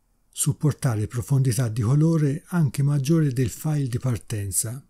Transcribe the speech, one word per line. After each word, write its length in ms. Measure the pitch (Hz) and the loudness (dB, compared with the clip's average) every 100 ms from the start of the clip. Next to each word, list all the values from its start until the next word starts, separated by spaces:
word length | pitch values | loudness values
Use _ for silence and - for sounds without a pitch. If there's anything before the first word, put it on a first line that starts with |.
| _ _ _ | _ _ _
supportare 720 | - 147 - 147 - 135 107 104 | -4 -2 0 0 0 0 0 -4
profondità 640 | 120 - 135 131 107 120 | -4 0 2 2 0 -2
di 140 | 110 | 0
colore 600 | 110 147 160 160 147 135 - | 2 4 4 4 2 -2 -2
anche 360 | 175 143 - | 0 0 2
maggiore 500 | 139 147 135 165 147 | 0 2 2 2 2
del 180 | 120 123 | 0 -2
file 360 | - 156 147 131 | -2 -4 -2 -2
di 120 | 117 | -2
partenza 840 | 127 117 - 107 98 - 110 131 - | -2 -4 -4 -6 -4 -4 -6 -8 -10